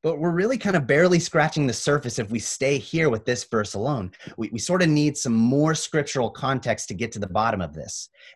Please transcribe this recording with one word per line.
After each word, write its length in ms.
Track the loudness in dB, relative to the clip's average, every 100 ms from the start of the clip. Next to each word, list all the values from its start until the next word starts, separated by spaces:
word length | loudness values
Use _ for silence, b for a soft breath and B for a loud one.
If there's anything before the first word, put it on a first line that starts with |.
But 160 | -2 -2
we're 120 | 0
really 260 | 0 0 0
kind 180 | 2 0
of 120 | 4
barely 320 | 4 6 4
scratching 480 | 2 0 2 2 0
the 60 |
surface 440 | 0 0 0 -2 -6
if 140 | -4
we 80 | -4
stay 380 | -6 -2 0 0
here 320 | -2 0 2
with 160 | 0 -2
this 180 | -4 -2
verse 280 | -2 -2
alone. 380 | -4 -2 -2 -4 B B -10
We, 120 | -8
we 80 | -6
sort 220 | 0 2
of 80 | 4
need 280 | 4 2 0
some 160 | 0
more 420 | 4 4 4 2 0
scriptural 540 | 0 -2 0 -2 -2
context 580 | -2 -4 -2 -2 -4 -4
to 60 |
get 180 | -6 -6
to 60 | -6
the 80 | -4
bottom 340 | 0 0 0
of 120 | -4
this. 360 | -8 -12 -12 -14 B B